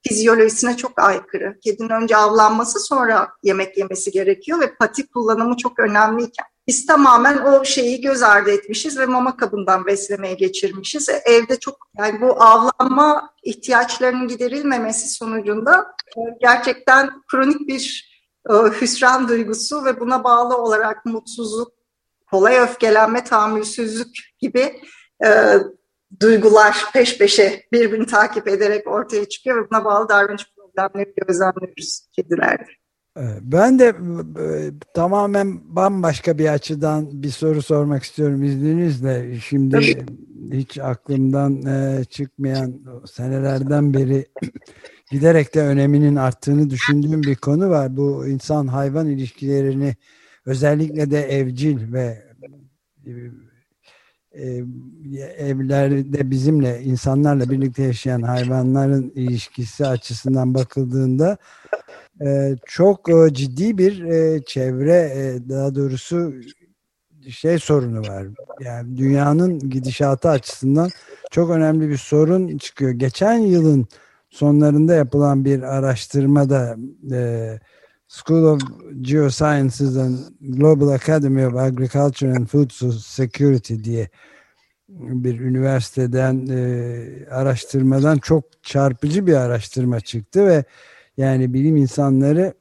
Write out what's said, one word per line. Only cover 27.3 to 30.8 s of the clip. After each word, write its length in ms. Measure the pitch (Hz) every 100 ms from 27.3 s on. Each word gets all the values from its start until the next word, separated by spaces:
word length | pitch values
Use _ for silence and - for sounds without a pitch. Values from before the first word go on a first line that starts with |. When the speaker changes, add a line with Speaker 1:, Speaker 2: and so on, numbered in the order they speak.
| - 196 202 _
Speaker 1:
birbirini 340 | 240 226 220 214
takip 420 | 214 214 214 202
ederek 380 | 196 208 208 208
ortaya 420 | 202 - 214 202
çıkıyor 360 | - 254 240
ve 60 | 214
buna 140 | 220
bağlı 240 | 214 202 214
davranış 380 | 202 202 208 - _
problemleri 580 | _ -